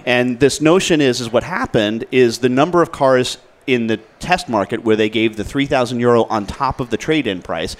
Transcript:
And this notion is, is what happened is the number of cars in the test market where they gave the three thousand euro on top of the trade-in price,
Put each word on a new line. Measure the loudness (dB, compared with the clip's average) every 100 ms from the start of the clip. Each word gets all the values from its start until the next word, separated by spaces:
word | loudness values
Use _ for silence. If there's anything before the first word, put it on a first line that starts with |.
| 0
And | 0 0 2
this | 0 2
notion | 2 2 2 2
is, | 2 0
is | -2
what | -2
happened | -2 -4 -2 0 0 -2 -2
is | 2 4 2
the | 0
number | 2 2 2
of | 0
cars | 0 2 2 0 -6 -14 _ -2
in | 0 0
the | -4 -6 _
test | -2 -2 0
market | -2 -2 -2
where | 0 0
they | 0
gave | 0 -2 -2
the |
three | -6 -4 -2
thousand | 0 -2 0
euro | 2 2 2
on | -2 -6
top | -6 -6 -4
of | -6
the | -6
trade-in | -2 -2 -2 -6
price, | -6 -6 -8 -10